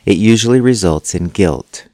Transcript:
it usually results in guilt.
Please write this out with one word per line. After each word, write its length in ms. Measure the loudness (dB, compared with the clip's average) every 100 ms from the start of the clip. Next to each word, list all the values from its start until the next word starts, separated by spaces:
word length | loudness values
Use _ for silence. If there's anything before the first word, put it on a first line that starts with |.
it 120 | -2 0
usually 440 | 2 2 2 2
results 540 | 2 0 0 -2 -4
in 140 | -6 -6
guilt. 580 | 0 0 -2 -8 -20 -20